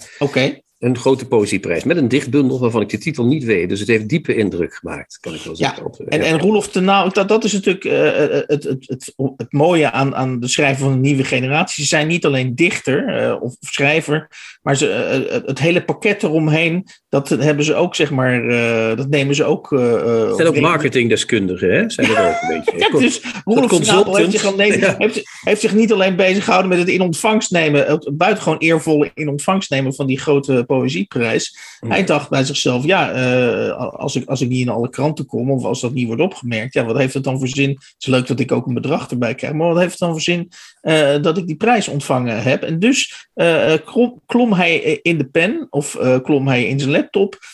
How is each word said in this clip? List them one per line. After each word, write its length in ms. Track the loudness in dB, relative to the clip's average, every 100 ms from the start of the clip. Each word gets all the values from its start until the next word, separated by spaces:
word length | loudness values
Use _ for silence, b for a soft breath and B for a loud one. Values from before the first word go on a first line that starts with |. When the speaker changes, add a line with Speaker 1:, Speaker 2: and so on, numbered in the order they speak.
| B B
Speaker 1:
Oké. 460 | -2 0 -2 -4 _ -4
Speaker 2:
Een 200 | -2 0
grote 280 | 2 0 2
poëzieprijs 580 | 0 2 -2 -2 -2
met 120 | 0 0
een 120 | 2
dichtbundel 520 | 0 0 0 0 0
waarvan 200 | 0 0
ik 80 | -2
de 100 | -4
titel 280 | -6 -2 0
niet 180 | 0
weet. 240 | 0 0 0
Dus 120 | -2
het 80 | 0
heeft 200 | 0 0
diepe 260 | -2 0
indruk 400 | 0 0 -2 -4
gemaakt, 440 | -6 -12 -12 -14 -16
kan 140 | -14
ik 60 | -12
wel 120 | -10 -4
Speaker 1:
Ja, 180 | -4
Speaker 2:
zeggen. 320 | -4 -12 -12 -4
Speaker 1:
en, 100 | 0
Speaker 2:
Ja. 40 | 2
Speaker 1:
en 120 | 2
Roelof 300 | 2 2 0
te 120 | 0
Napel, 320 | 2 2 2
dat, 160 | 0 2
dat 160 | 2
is 80 | 0
natuurlijk, 320 | 0 -2 -2
eh, 400 | 0 2 2 2
eh, 60 | 2 0 0
het, 180 | -2
het, 200 | -2 -8 -8
het, 240 | -12 -10 -6 -6 -6
het 160 | -4
mooie 380 | 2 2 4 2
aan, 240 | 0 0
aan 260 | 0 -2 -2
de 80 | -2
schrijver 340 | 0 0 2
van 80 | 0
de 60 | 2
nieuwe 260 | 2 2
generatie. 580 | 0 -2 0 -2 -2 -4
Ze 60 | 0
zijn 180 | 0 0
niet 180 | 0 0
alleen 280 | 0 0
dichter, 540 | 0 0 0 -2 -2 -2
eh, 240 | -2 -2 -4
of, 140 | -6 -10
of 80 | -8
schrijver, 580 | -2 0 0 0 -4 -4 B B B
maar 140 | -2 0
ze, 120 | 0
eh, 420 | 0 -2 -2 -2
het, 120 | -4 -4
het 120 | -2
hele 260 | 0 0
pakket 380 | -2 -2 -2 0
eromheen, 640 | 0 0 2 2 2 -2 -6 B _
dat 200 | -2 0
hebben 360 | 0 2 2
ze 100 | 2
ook, 200 | 0 0
zeg 160 | 0 -2
maar, 380 | 0 2 0 0
eh, 480 | 0 2 0 0 -2
dat 120 | 0
nemen 260 | 0 0
ze 100 | 0
ook, 280 | 0 0 0
eh, 220 | 0 2
eh, 340 | 2 2 0 0
Speaker 2:
Ze 60 | 2
zijn 120 | 2
ook 60 |
Speaker 1:
op 60 | 2
Speaker 2:
marketingdeskundigen, 1120 | 2 2 0 2 2 2 2 0 0 0 2
hè? 160 | 2 0
Zijn 160 | 0 0
er 180 | 2 2
ook 140 | 0
een 60 | -4 -4
beetje. 140 | -2 0
Speaker 1:
<laughs> 60 | 2
Ja, 80 | 2
dus 160 | 2
Speaker 2:
Soort 280 | 0 -8 -8
Speaker 1:
Roelof 360 | 0 2 4 2
te 120 | 4
Napel 240 | 4 4 4
heeft 140 | 2
Speaker 2:
consultant. 20 |
Speaker 1:
zich 120 | 2
alleen, 340 | 0 0 0 2
Speaker 2:
Ja. 160 | 2 2
Speaker 1:
heeft, 240 | -2 -2 -10 B
heeft 200 | -2 0
zich 140 | 2
niet 180 | 2 4
alleen 240 | 4 2 2
bezig 280 | 2 2
gehouden 260 | 2 2 2
met 80 | 2
het 100 | 2
in 120 | 2
ontvangst 500 | 0 0 2 2 2
nemen, 360 | 0 2 2 2
het 240 | 0 -2 0
buitengewoon 420 | 0 0 -2 0
eervolle 520 | 2 2 2 0 0
in 140 | -4 -6
ontvangst 420 | -4 0 -2 0
nemen 240 | -2 -2
van 120 | -2 -4
die 120 | -2
grote 460 | 2 2 2 0 0
poëzieprijs. 920 | 0 0 -2 -4 -2 -2 -2 -4 B B B
Speaker 2:
Hmm. 100 | -2
Speaker 1:
Hij 140 | 0
dacht 240 | 2 0 0
bij 160 | -2
zichzelf: 400 | 0 -2 -2 0
ja, 280 | 0 0 0
eh, 640 | 0 0 2 2 0 -2 -4 -8
als 220 | -6 -6 -4
ik, 120 | -4
als 120 | -2
ik 80 | -2
niet 120 | -2
in 80 | -2
alle 220 | -2 -4
kranten 360 | -2 -2 -2 -6
kom 240 | -4 -2
of 140 | -2
als 160 | -2 -4
dat 120 | -4
niet 120 | -2 -2
wordt 160 | 0
opgemerkt, 520 | -2 -2 -6 -6 -4
ja, 100 | -2
wat 120 | -2 0
heeft 180 | 0
het 100 | -2
dan 140 | -4 -2
voor 100 | -2
zin? 200 | 0 0
Het 240 | -2 -10 -10
is 80 | 0
leuk 200 | 0 0
dat 140 | -2
ik 120 | 0
ook 140 | -2 -2
een 80 |
bedrag 360 | -4 -2 -4 -4
erbij 240 | -4 -4
krijg, 180 | -4 -6
maar 160 | -2 0
wat 80 | 2
heeft 120 | 0
het 80 | -2
dan 120 | -4
voor 100 | -2
zin, 280 | -2 -4 -6 B B B
eh, 340 | 0 4 4 2
dat 160 | 0 -2
ik 80 | -4
die 100 | -2
prijs 320 | 2 2 0
ontvangen 540 | -4 -2 0 0 -2
heb? 200 | 0 0
En 160 | -2 0
dus, 500 | 2 2 -2 -8 -10
eh, 380 | 0 2 4 2 2
klom, 380 | 0 0 0 0 -2
klom 260 | 2 4
hij 260 | 2 2 2 0 -2
in 160 | 0 0
de 60 | 0
pen 380 | 0 0 -2 -4
of, 240 | -6 -4
eh, 260 | -2 2 2
klom 260 | 2 0 2
hij 160 | 0 0
in 120 | -2
zijn 100 | 0
laptop, 480 | 0 0 0 -2 -4 B